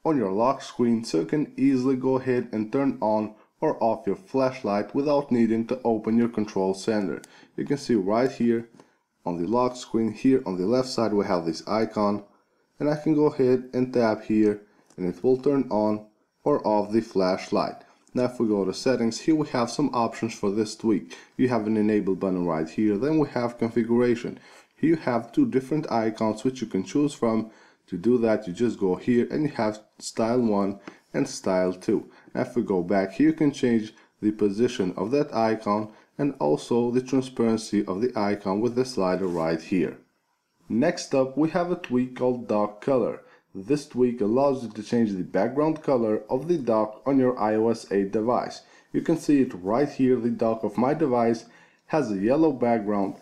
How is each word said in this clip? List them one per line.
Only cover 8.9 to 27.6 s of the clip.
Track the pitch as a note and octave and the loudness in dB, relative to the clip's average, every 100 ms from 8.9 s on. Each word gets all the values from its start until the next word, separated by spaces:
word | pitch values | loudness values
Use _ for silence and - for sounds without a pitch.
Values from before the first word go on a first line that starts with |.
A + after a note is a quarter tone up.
| _ _ _ - | _ _ _ -6
on | E2+ | -4
the | E2+ | 0
lock | A#2 B2+ B2 | 2 0 -2
screen, | - A2+ A2+ | -4 -2 -2
here | G#2+ C3+ C3 F#2+ | 0 4 4 2
on | F#2 | -2
the | F#2 | 0
left | B2+ B2+ | 0 0
side, | - A2 | -2 0
we | G#2 G2 | 0 2
have | F#2 E2 | 0 -2
this | D#2+ - | -6 -2
icon, | G#2 A2 A2 G#2 G2+ - _ _ _ _ - | -2 -2 0 0 -2 -6 _ _ _ _ -6
and | D3 | -2
I | D3+ | -2
can | D#3+ D3+ | 0 2
go | D3+ | 2
ahead | C#3+ B2+ B2+ B2+ | 4 2 2 0
and | B2 B2+ | -2 0
tap | B2 A2+ G#2+ | 2 2 0
here, | - G#2+ G#2+ G#2 - _ _ - | 0 2 4 2 -6 _ _ -6
and | F#2 | -4
it | F#2 | 0
will | B2 C3 | 2 2
turn | C3+ C#3 B2 | 2 0 0
on | G#2 G#2+ G#2+ - _ _ _ - | 0 0 -2 -6 _ _ _ 0
or | C#3+ - | 0 2
off | G#2+ G2 | 0 2
the | A2 | 0
flashlight. | A2 F#2+ F#2 F#2+ - G#2 D#2 - - _ _ | 0 0 0 0 -2 -2 -2 -8 -18 _ _
Now | B2 | -2
if | B2 - | -2 0
we | A#2 | 0
go | G#2 | 0
to | F#2+ | 0
settings, | F#2 C3 B2 A#2 A2+ | -2 0 2 0 -2
here | - D#3 | 0 0
we | D3 | 0
have | C3 C#3+ | -2 -2
some | - C#3+ | -2 -2
options | A#2+ A2+ - A2+ | 0 -2 -2 -6
for | - G#2 | -4 -2
this | G2+ G#2+ - | 0 -2 -2
tweak. | A2 G2 - - - - | 0 0 -2 -16 -10 -2
You | B2+ | 0
have | A#2 G#2+ | 2 0
an | A2 | 2
enable | G#2 G#2+ F#2 F#2 | 2 2 0 0
button | G2 F#2 F2 | 0 0 0
right | D#2+ E2 | -2 -4
here, | - G#2+ G2+ | 0 0 2
then | C3+ D#3 | 2 2
we | C#3 | 0
have | B2 A#2+ - | 0 -4 -2
configuration. | A#2 A#2 A2+ A#2 B2 A2+ - - - - _ _ | -2 0 2 2 2 0 -4 -10 -16 -20 _ _
Here | D3+ | 0
you | E3 | 2
have | - A#2 A#2 | 0 -2 -2
two | - B2+ | 0 2
different | B2 C3 D#3 - | 2 0 -4 -2
icons | A#2 A2 A2 A2 A2 C3 | 0 0 0 -2 -2 -4
which | B2+ | -4
you | A2 | -4
can | F#2+ F#2+ | -4 -2
choose | C#3+ D3 | 0 0
from. | - A#2 A2+ A2 - | 0 0 0 -2 -10